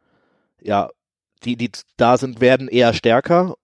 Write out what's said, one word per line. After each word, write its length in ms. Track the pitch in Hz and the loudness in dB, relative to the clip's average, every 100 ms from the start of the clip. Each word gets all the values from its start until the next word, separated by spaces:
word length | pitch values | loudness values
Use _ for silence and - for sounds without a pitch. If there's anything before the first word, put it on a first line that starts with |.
| _ _ _ _ _ _ | _ _ _ _ _ _
ja, 280 | - 101 - - _ _ _ _ | -4 -4 -4 -12 _ _ _ _
die, 120 | 120 120 | -10 -6
die 140 | 120 - - - | -8 -10 -20 -2
da 200 | 120 123 | 2 2
sind, 240 | 131 113 | -2 0
werden 280 | 123 131 131 | 2 2 0
eher 260 | 120 117 | 2 2
stärker 600 | 110 117 117 - 170 185 - | 2 0 0 2 0 0 -8